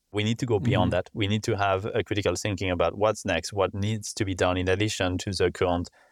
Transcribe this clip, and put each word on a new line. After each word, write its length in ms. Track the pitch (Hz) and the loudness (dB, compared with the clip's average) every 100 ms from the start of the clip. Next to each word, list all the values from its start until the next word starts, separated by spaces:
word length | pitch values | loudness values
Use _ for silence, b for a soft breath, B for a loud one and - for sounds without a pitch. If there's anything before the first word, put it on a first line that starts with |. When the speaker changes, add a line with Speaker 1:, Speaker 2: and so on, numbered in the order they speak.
| _ | _
Speaker 1:
We 100 | 104 | -2
need 160 | 107 117 | 0 0
to 60 | 127 | 0
go 140 | 107 | 0
beyond 320 | 120 98 90 | 2 2 2
Speaker 2:
Mm-hmm. 40 | 87 | 2
Speaker 1:
that. 140 | - | -2
We 140 | - 98 | -4 0
need 160 | 107 | 0
to 120 | - 98 | 0 0
have 300 | 101 95 110 | 2 0 0
a 180 | 117 | -2
critical 320 | 95 104 98 90 | -2 0 0 0
thinking 340 | 107 98 95 | -2 -2 -2
about 260 | 87 85 104 | 2 2 2
what's 280 | 107 107 | 0 0
next, 280 | 101 82 - | -2 -2 -2
what 220 | 101 92 | -2 -2
needs 380 | 98 101 110 104 | 0 -2 -2 -6
to 100 | - | -4
be 100 | 98 | -4
done 220 | 92 92 90 | 0 0 2
in 120 | 90 | 0
addition 500 | 92 107 - 92 90 | 0 0 0 0 0
to 120 | - | -4
the 200 | 92 90 | 0 0
current 380 | 87 92 87 87 b b | 2 0 0 -2 b b